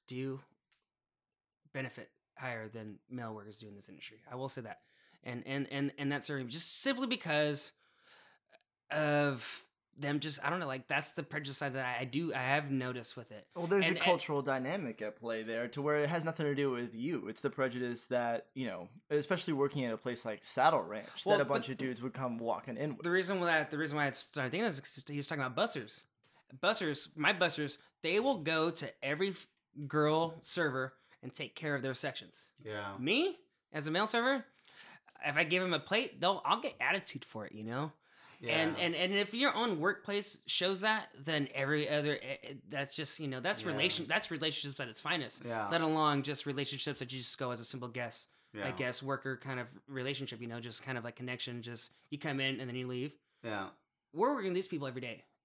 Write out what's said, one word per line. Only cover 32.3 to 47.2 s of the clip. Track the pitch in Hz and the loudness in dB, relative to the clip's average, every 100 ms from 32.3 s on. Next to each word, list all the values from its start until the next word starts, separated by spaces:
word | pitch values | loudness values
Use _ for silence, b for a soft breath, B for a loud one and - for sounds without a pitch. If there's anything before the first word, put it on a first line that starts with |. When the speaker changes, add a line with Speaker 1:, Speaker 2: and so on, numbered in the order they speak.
| - - - | -18 -20 -14
Speaker 3:
Yeah. | 110 104 101 98 | -8 -6 -4 -2
Speaker 1:
Me, | 139 247 370 - _ _ _ | 2 2 2 -2 _ _ _
as | 151 151 | -6 -2
a | |
male | 170 214 | 0 2
server, | 233 254 277 - B B B B B - - | 2 2 2 -2 B B B B B -20 -6
if | 143 147 | 2 4
I | |
give | 156 180 | 4 4
him | 185 | 2
a | 156 | 0
plate, | - 214 262 - | 2 0 0 2
they'll, | 175 190 | 2 4
I'll | - 226 | 2 2
get | 208 - | 0 0
attitude | 127 190 - 127 | 0 0 -2 -8
for | - 110 | -8 -10
it, | 101 | -8
you | 107 | -8
know? | 110 127 151 - B B B B | -4 -2 -4 -8 B B B B
And, | 120 160 160 156 | 0 4 4 2
Speaker 3:
Yeah. | |
Speaker 1:
and, | 175 | 2
and | 160 185 | 2 4
if | 202 202 | 4 2
your | 233 277 | 4 4
own | 214 233 165 | 4 2 2
workplace | 180 190 - 202 196 - | 2 0 -2 -2 -2 -6
shows | - - 185 190 | -2 2 2 2
that, | 214 220 - - | 2 2 -2 -6
then | 139 151 135 | 0 2 2
every | 135 135 151 147 | 0 2 2 4
other, | 151 147 143 | 2 2 0
eh, | 131 135 | -4 -8
eh, | 123 139 - | -8 -12 -6
that's | 143 135 | -4 -4
just, | - 147 - | -4 -4 -4
you | 147 | -4
know, | 127 | -2
that's | 175 208 | -2 0
Speaker 3:
Yeah. | 190 | -2
Speaker 1:
relation-, | 135 180 180 151 | 2 2 2 0
that's | 165 - | 0 0
relationships | 156 156 143 143 135 | -2 0 0 -4 -6
at | 123 | -8
its | 107 | -6
finest. | 151 170 117 - | -2 -2 -2 -8
Speaker 3:
Yeah. | 120 113 104 | -4 -2 0
Speaker 1:
Let | 165 | 2
alone | 160 156 151 139 | 4 4 4 4
just | 135 139 | 0 -2
relationships | 147 135 139 139 151 135 | -2 -2 -2 -2 -4 -4
that | 127 | -6
you | |
just | 131 | -4